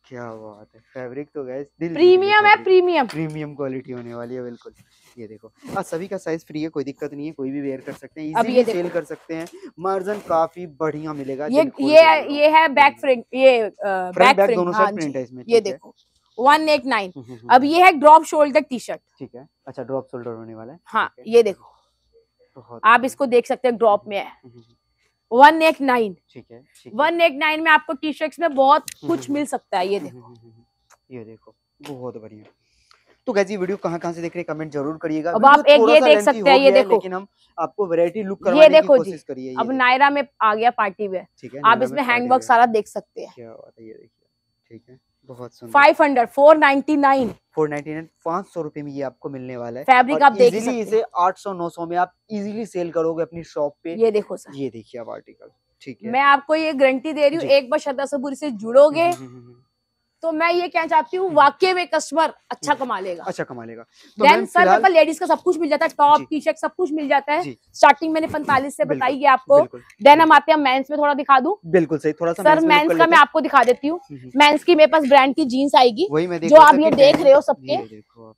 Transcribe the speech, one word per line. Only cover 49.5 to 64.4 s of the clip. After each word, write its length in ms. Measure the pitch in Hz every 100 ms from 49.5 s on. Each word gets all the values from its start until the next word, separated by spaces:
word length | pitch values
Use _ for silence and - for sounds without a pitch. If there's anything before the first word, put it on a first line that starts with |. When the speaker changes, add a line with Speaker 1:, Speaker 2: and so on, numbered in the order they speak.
| 123
Speaker 1:
वाला 220 | 120 120
है। 60 |
Speaker 2:
फैब्रिक 300 | 147 247 254
Speaker 1:
और 80 | 302
Speaker 2:
आप 80 | 277
देख 100 | 214
ही 60 | -
Speaker 1:
ईजीली 180 | 202
Speaker 2:
सकते 140 | 233 240
Speaker 1:
इसे 180 | 196 220
Speaker 2:
हैं। 80 | - 170
Speaker 1:
आठ 200 | 180 185
सौ, 160 | 202
नौ 160 | 185 170
सौ 160 | 170
में 120 | 165 175
आप 160 | 180 _ _
ईजीली 340 | 214 202 214
सेल 260 | 208 180 175
करोगे 320 | 165 160 165
अपनी 200 | 160 170
शॉप 320 | 156 160 147 _
पे। 120 | 165
Speaker 2:
ये 160 | 175 226
देखो 260 | 214 - 185
सर। 180 | -
Speaker 1:
ये 140 | 139 131
देखिए 320 | 113 104 120
आप 80 | 110
आर्टिकल, 400 | 107 110 107 107 _ _ _
ठीक 180 | 139 123
है। 80 | 220
Speaker 2:
मैं 100 | 254
आपको 340 | 277 277 277
ये 180 | 311 311
गारंटी 400 | 269 269 262 311
दे 160 | 294 285
रही 80 | 320
हूँ, 80 |
Speaker 1:
जी। 80 | 277
Speaker 2:
एक 160 | 277 247
बार 100 | 302
श्रद्धा 260 | 302 254
सपूरी 300 | 277 285 277
से 160 | 269 302
जुड़ोगे, 520 | 214 220 254 294 302
Speaker 1:
हम्म, 100 | 349
हम्म, 140 | 349 262
हम्म, 180 | 175
हम्म। 100 | 247 _ _ _ _ _ _ _
Speaker 2:
तो 100 | 330
मैं 220 | 311 339
ये 140 | 349 349
कहना 180 | 349
चाहती 320 | 320 320 320 370
हूँ, 100 | 381
Speaker 1:
हम्म। 100 | 294
Speaker 2:
वाकई 360 | 277 - 370
में 140 | 359 349
कस्टमर 460 | 311 - 294 302 - _
अच्छा 220 | 233 285
Speaker 1:
हम्म। 120 | 277
Speaker 2:
कमा 140 | 254 202
लेगा। 240 | 190 170
Speaker 1:
अच्छा 200 | 185 175
कमा 200 | 156 123
लेगा। 180 | 113 113
तो 420 | 113 _ _ -
Speaker 2:
Then 140 | 269
Speaker 1:
मैम, 80 | 349